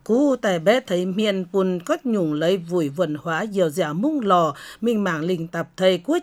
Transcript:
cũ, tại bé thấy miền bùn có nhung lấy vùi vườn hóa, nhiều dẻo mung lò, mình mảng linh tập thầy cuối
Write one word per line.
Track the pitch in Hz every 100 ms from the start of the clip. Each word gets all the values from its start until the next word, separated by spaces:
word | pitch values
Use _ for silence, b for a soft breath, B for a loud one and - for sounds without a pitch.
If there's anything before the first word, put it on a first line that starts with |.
cũ, | - 233 294 247
tại | 214 175
bé | 165 247
thấy | - 180 185
miền | 185 214 190 175
bùn | 190 185 180
có | 175 330
nhung | 247 214 160
lấy | 147 165 196
vùi | 165 180 143
vườn | 147 160
hóa, | 147 170 160
nhiều | 220 196 165
dẻo | 151 156
mung | 160 285 302
lò, | 202 180 156 B B B
mình | 226 214
mảng | 190 156
linh | 170 175 165
tập | 170 160 -
thầy | 190 175
cuối | 220 349